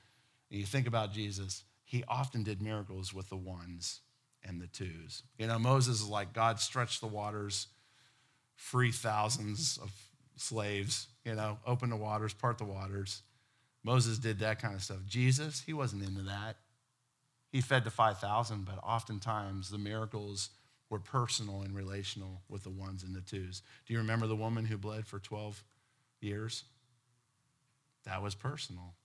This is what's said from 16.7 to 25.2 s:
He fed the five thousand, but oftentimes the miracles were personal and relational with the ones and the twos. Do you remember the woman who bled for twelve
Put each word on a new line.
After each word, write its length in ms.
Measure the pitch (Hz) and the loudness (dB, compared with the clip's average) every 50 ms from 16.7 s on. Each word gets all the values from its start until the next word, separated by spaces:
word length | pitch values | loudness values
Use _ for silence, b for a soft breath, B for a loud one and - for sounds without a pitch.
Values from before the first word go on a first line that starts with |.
| _ _ _ _ _ _ _ _ _ _ _ _ _ _ _ _ | _ _ _ _ _ _ _ _ _ _ _ _ _ _ _ _
He 100 | - 135 | 0 0
fed 240 | 127 - 139 127 113 | 4 6 6 6 6
the 60 | 113 | 4
five 280 | - - 113 110 101 92 | 6 6 6 6 6 4
thousand, 460 | - 101 104 113 117 107 107 101 95 | 0 2 2 2 2 2 -2 -4 -4
but 140 | 95 95 95 | -4 -6 -4
oftentimes 840 | - 98 117 113 - - 107 98 92 113 110 107 101 98 98 98 95 95 | 0 0 2 2 0 -2 -4 -4 -2 -2 -2 -2 -2 -4 -4 -4 -6 -4
the 80 | 104 | -4
miracles 720 | 104 101 101 107 110 110 107 113 107 104 101 101 98 98 b b b b b b b _ _ | -4 -2 -2 -2 -2 -2 -4 -4 -6 -6 -6 -4 -6 -6 b b b b b b b _ _
were 100 | 110 101 | -6 -6
personal 640 | 95 - - 131 120 113 - - 110 101 98 98 | -4 0 2 2 4 4 2 0 -2 -2 -4 -4
and 160 | 98 98 98 | -4 -4 -4
relational 640 | 98 98 95 98 101 101 - - 104 95 95 92 92 92 - | -4 -4 -4 -4 -4 -4 -4 -6 -6 -8 -8 -10 -10 -10 -10
with 140 | 98 98 | -10 -8
the 80 | - 95 | -8 -8
ones 320 | 95 95 95 95 95 92 | -8 -6 -6 -6 -6 -6
and 120 | 92 92 95 | -6 -6 -6
the 60 | 95 | -6
twos. 400 | 92 - 104 98 92 90 92 - B B B B B | -6 -6 -6 -6 -6 -6 -8 -10 B B B B B
Do 80 | - | 0
you 60 | 117 117 | 0 2
remember 280 | 110 110 113 113 113 | 4 4 4 4 4
the 80 | 110 110 | 4 2
woman 300 | 107 110 113 117 113 110 | 2 2 2 2 0 0
who 140 | 110 110 101 | 0 -2 -2
bled 280 | 98 107 107 110 107 | -2 -4 -4 -4 -6
for 120 | - - | -6 -8
twelve 440 | 101 | -10